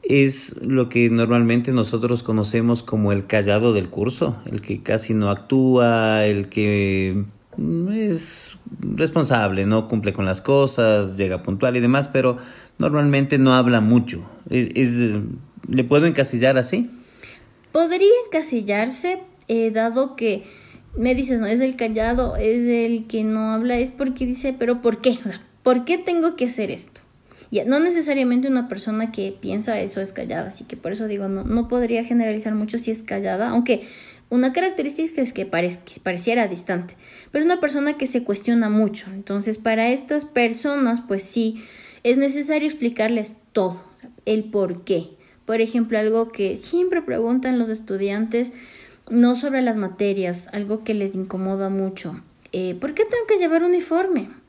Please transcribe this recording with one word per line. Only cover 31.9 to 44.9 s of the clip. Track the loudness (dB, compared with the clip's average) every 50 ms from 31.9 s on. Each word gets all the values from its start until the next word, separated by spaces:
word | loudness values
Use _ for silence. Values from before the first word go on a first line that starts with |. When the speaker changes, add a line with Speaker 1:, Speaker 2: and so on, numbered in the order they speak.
| 0 -2 -2
Speaker 2:
generalizar | 0 0 0 2 0 -2 -4 -4 -4 -2
mucho | -2 -4 -4 -6 -6
si | -4 -4
es | -6 -6 -8
callada, | -8 -6 -4 -4 -4 -2 -2 -2 0
aunque | 0 0 2 2 0 -2 -2 -14 -20 -20 -20 -20 -20 -20 _ _
una | 0 0 0 2 0
característica | 0 -2 -2 -2 -4 -6 -6 -4 -6 -6 -4 -2 -4
es | -4 -4 -4
que | -8 -8
parez-, | -4 -2 -2 -2 -2 -4 -8 -16
que | -20 -20 -10
pareciera | _ -6 -6 -4 -2 0 0 2 0
distante, | 0 -2 -6 -6 -4 -4 -4 -4 -8 -14 _ -20 -20 -20 -20 -20 -6
pero | -2 0 2
es |
una | 2 2 2
persona | 0 -2 0 0 -2 -2 -2
que | -2 -4
se | -2 -2 -4 -2
cuestiona | -2 -4 -4 0 2 2 2 2 2
mucho. | 2 2 2 2 -2 -6 -12 -14 -14
Entonces, | -14 -8 -6 -6 -4 -2 -4 -6 -2
para | -2 0 0 2 2 0
estas | 0 -2 -2 -2 -4 -4 -4
personas, | -2 0 2 2 2 0 -2 -2 -2 0 0 0 0 0 -2
pues | -2 -4 -4 -4
sí, | -4 -4 -2 -2 -2 -2 -4 -6 -14 -18 -20 -20 -20 -20 -20 -4 _
es | 2 2
necesario | 4 2 0 0 -2 -2 -2 -2 0 0
explicarles | -2 -4 -2 -4 -4 -2 0 -2 0 0 -2 -4 -6 -10 -16 _ _
todo, | _ 0 0 0 -4 -8 -16 -20 -20
o | -20
sea, | -20 -20 -20 -10 _
el | -2 -2 -2 -2
por | -2 -2 -2 -2 -2 -4 -8 -4
qué. | -2